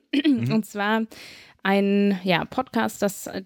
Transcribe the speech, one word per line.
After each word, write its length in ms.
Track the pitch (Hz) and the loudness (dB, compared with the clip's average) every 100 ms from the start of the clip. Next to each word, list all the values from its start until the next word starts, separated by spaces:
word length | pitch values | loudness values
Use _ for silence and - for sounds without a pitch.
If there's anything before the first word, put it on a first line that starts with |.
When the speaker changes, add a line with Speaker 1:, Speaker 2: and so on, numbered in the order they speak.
| - | -2
Speaker 1:
Mhm. 380 | 277 302 240 135 | 0 2 2 2
Speaker 2:
Und 120 | 220 - | 0 -2
zwar 380 | 202 202 220 220 - - - - _ 190 | -4 0 0 -2 -10 -20 -20 -20 _ 0
ein, 540 | 196 196 202 202 185 185 | 2 4 4 4 2 0
ja, 180 | 160 | 0
Podcast, 580 | - - 262 226 226 - | 0 -6 -2 -2 -2 -2
das, 280 | 202 - - - | -4 -4 -12 -8